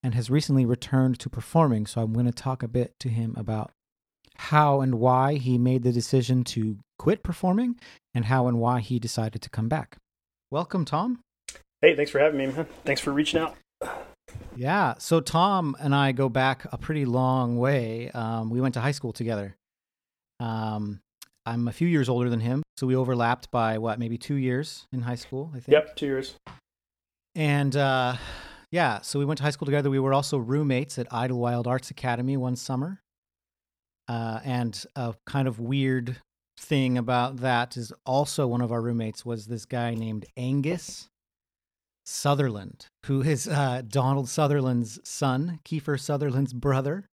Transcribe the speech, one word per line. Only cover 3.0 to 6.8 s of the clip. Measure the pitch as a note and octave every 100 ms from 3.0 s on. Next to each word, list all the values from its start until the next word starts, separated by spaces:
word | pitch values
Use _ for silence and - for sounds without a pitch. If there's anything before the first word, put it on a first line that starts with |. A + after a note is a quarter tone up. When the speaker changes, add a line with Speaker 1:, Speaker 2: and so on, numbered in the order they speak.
| B2+
Speaker 1:
him | A2+ A2+ A#2
about | G#2+ A2 - _ _ _ _ _ _ -
how | - D3+ D3+ C#3
and | C3 A#2+
why | B2 B2+ C3+ D3
he | B2+ B2
made | B2 B2+
the | B2
decision | A#2+ A2+ C3+ B2 B2+
to | B2 - A2 G#2